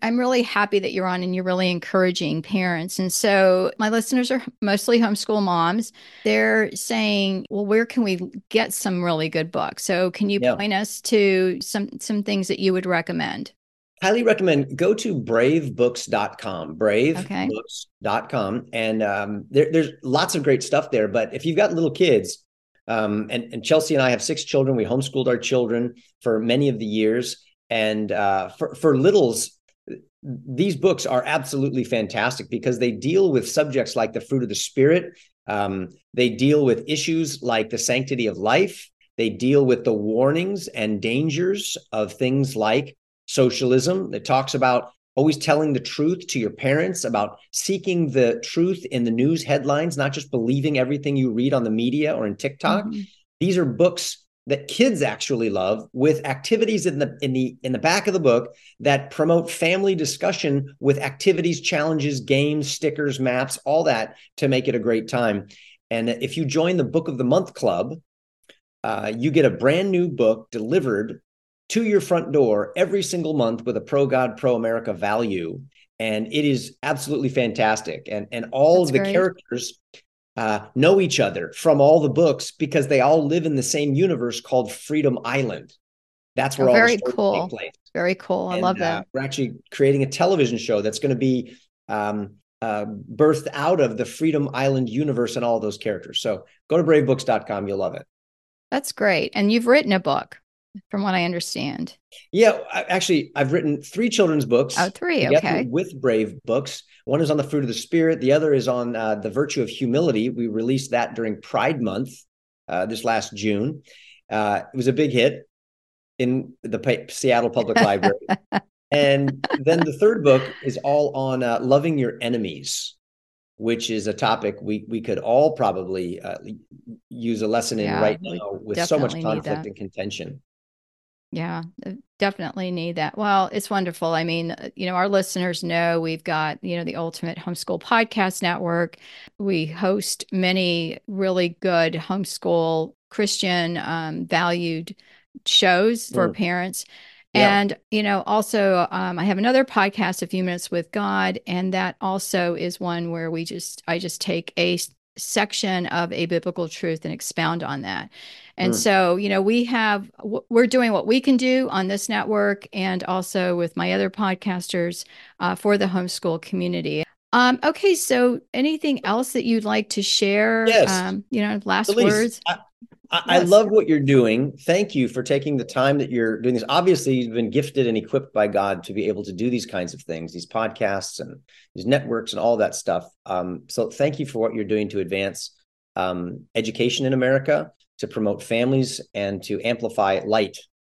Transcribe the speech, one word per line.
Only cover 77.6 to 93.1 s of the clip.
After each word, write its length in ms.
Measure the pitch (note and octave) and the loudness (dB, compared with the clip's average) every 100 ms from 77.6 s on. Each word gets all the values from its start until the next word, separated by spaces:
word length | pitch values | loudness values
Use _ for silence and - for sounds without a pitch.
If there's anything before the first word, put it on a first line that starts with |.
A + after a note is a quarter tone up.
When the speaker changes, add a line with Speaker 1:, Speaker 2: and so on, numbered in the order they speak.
| G#2+ A2 - - - | 0 0 -4 -10 -8
Speaker 2:
And, 160 | G#2 G2+ | -10 -8
and 140 | A#2+ A2+ | -8 -4
all 280 | C3 D3+ F3+ | 2 6 6
Speaker 1:
That's 120 | E3+ | 4
Speaker 2:
the 80 | C3+ | 2
Speaker 1:
great. 140 | G3 | 2
Speaker 2:
characters, 640 | G3 F#3 F3+ - B2 - - _ - _ _ _ - | 2 0 -2 -8 -8 -8 -14 _ -20 _ _ _ -4
uh, 300 | A2 G#2 G#2 - | -2 -2 -4 2
know 240 | D3+ G3 | 6 6
each 200 | F3 C#3 | 4 2
other 340 | G#2 F2+ E2 | 0 0 -8
from 260 | - E3 C#3+ | -2 4 6
all 200 | C#3+ D#3+ | 8 8
the 100 | D3+ | 6
books 420 | C3+ E3+ C3 - | 4 4 2 -4
because 360 | - D3 D#3 C#3 | -6 -2 0 2
they 120 | C#3+ | 4
all 240 | B2+ D#3+ C#3+ | 4 4 4
live 200 | E3+ D#3+ | 0 0
in 100 | C#3 | -2
the 80 | |
same 300 | C3+ D#3 D3 | 0 0 0
universe 480 | C#3 F#3+ D3 A#2+ A#2 | 2 2 0 -4 -6
called 300 | - C3 - | -2 0 0
Freedom 480 | - - D3+ C#3+ B2 | -6 -4 0 2 0
Island. 500 | - C3+ B2 E2 - _ _ _ _ _ _ - | -2 -2 -2 -4 -12 _ _ _ _ _ _ -2
That's 220 | C3+ C3+ | -2 2
where 100 | C3 | 6
Speaker 1:
Oh, 40 | |
Speaker 2:
all 40 | G#3+ | 6
the 40 | |
Speaker 1:
very 180 | A#3 A3 | 6 4
Speaker 2:
stories 180 | B3 B3 | -2 -2
Speaker 1:
cool. 260 | G3+ G3 | 0 0
Speaker 2:
take 80 | F3+ G#2+ | -2 -8
place. 120 | E2+ - _ | -12 -14 _
Speaker 1:
Very 220 | - F3 F#3 | -4 -2 -2
cool. 320 | - F3+ F#3 | -2 -4 -2
I 60 | F3+ | -2
Speaker 2:
And, 80 | |
Speaker 1:
love 140 | F#3 F#3+ | 0 0
Speaker 2:
uh, 20 | |
Speaker 1:
that. 280 | E3+ E3 - | -2 -4 -6
Speaker 2:
we're 80 | C3 | -6
actually 320 | C3+ C3+ B2 - _ | -6 -4 -4 -6 _
creating 320 | - C#3 C#3 | 2 4 4
a 60 | C3+ | 2
television 480 | - F3+ F#3+ B2+ A#2 | 2 2 4 2 0
show 240 | - G#2+ | 0 0
that's 180 | G#2 A2 | 0 -2
gonna 160 | C#3 B2 | -2 0
be, 400 | C3 B2+ - - _ _ - | 0 0 -2 -12 _ _ -8
um, 460 | G#2+ G#2 G#2+ G2+ - _ - | -4 -2 -4 -6 -12 _ -8
uh, 240 | A2+ G#2 G#2 | -4 -4 -6
birthed 640 | G#2+ - | -10 -8